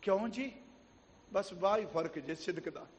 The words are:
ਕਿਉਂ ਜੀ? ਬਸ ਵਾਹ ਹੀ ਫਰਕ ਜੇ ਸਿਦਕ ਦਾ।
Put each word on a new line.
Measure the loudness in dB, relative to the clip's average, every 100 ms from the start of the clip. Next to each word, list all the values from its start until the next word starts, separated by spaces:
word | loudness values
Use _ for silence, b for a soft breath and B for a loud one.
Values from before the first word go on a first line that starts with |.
ਕਿਉਂ | 4 2 2
ਜੀ? | -4 -6 -6 -20 -20 -20 -20 -20 -20 -2
ਬਸ | -2 -2
ਵਾਹ | 2 4 4
ਹੀ | 2
ਫਰਕ | 0 -2 -4
ਜੇ | -6 -6
ਸਿਦਕ | -4 -4 -4
ਦਾ। | -8 -14